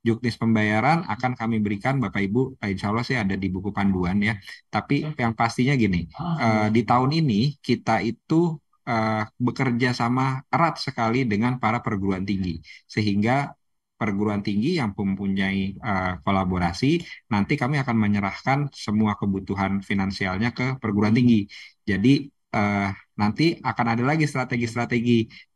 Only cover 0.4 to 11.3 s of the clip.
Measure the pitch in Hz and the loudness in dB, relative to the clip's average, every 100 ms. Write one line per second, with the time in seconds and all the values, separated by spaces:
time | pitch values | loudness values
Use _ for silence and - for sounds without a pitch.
0.4 | 113 110 107 107 127 165 - 107 127 127 | 2 2 2 2 2 2 0 -4 -4 -2
1.4 | 117 113 104 101 123 139 104 101 98 113 | -2 0 0 -2 -2 0 -2 -2 0 0
2.4 | 131 - 104 95 101 110 - 131 98 95 | -2 -4 -6 -4 -2 -2 -2 -2 -2 -2
3.4 | 98 92 98 101 98 92 90 101 104 104 | -2 -4 -4 0 0 2 0 0 0 -2
4.4 | - - _ 107 - 143 151 151 120 110 | -8 -20 _ -4 0 -2 -2 -2 -2 0
5.4 | 113 - 127 139 107 87 - - 170 160 | 0 0 2 2 2 0 -4 -6 -4 0
6.4 | 117 107 107 113 113 123 131 160 151 101 | 2 2 2 2 4 4 4 2 2 2
7.4 | 139 - - 117 - 113 104 117 - 160 | 2 -2 -2 -2 0 0 0 -4 0 2
8.4 | 170 160 _ _ - 113 110 110 107 - | 2 0 _ _ -4 -2 0 -2 -4 -2
9.4 | 123 127 127 120 127 120 120 127 131 131 | -2 0 0 2 0 0 0 0 0 -2
10.4 | - 131 165 156 - 127 113 123 127 | -2 2 2 0 -6 -2 0 2 0